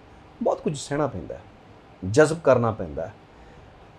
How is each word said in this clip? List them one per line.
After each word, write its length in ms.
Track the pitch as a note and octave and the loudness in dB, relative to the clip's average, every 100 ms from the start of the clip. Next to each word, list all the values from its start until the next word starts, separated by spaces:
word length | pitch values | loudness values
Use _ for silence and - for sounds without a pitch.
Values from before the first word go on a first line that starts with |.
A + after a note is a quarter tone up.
| - - - - | -16 -20 -20 -4
ਬਹੁਤ 180 | A#3 - | -2 -2
ਕੁਝ 180 | G#3 D3 | -4 -6
ਸਹਿਣਾ 280 | - C#3+ D3 | -6 -2 -2
ਪੈਂਦਾ 280 | F#2 C2 | -4 -10
ਹੈ, 60 | B1 - - - - - - F#2 | -14 -16 -20 -20 -20 -20 -10 0
ਜਜ਼ਬ 300 | A2+ D3+ D#3+ | 4 4 4
ਕਰਨਾ 320 | - B2+ A#2 | 4 4 4
ਪੈਂਦਾ 340 | G#2+ F2 C#2+ F2 | -2 -8 -8 -10
ਹੈ। 80 | - - - - - - - - | -12 -20 -20 -20 -20 -20 -20 -20